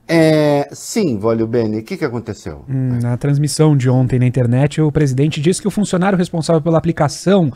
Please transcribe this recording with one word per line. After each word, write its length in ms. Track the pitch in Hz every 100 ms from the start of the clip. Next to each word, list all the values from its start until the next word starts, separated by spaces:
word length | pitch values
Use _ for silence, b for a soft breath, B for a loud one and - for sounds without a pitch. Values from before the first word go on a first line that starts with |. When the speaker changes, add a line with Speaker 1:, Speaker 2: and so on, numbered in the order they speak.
| -
Speaker 1:
É, 600 | 165 160 156 151 143 139
sim, 460 | 147 - 240 180 107
Vólio 280 | 110 113 113
Bene, 340 | 120 110 107
o 40 |
que 140 | 110 185
que 80 | 147
aconteceu? 580 | 120 110 98 - 76 131
Speaker 2:
Hum, 300 | 131 131 120
na 160 | 120 120
transmissão 580 | 143 143 147 - 156 143
de 140 | 123
ontem 280 | 127 127 127
na 80 | 127
internet, 560 | 131 120 123 143 156
o 80 | 156
presidente 520 | 156 147 127 156 151
disse 200 | 156 185
que 60 | 208
o 40 |
funcionário 460 | 214 196 185 190 185
responsável 440 | 180 170 151 165
pela 160 | 165 160
aplicação 760 | 165 165 147 - 175 202 151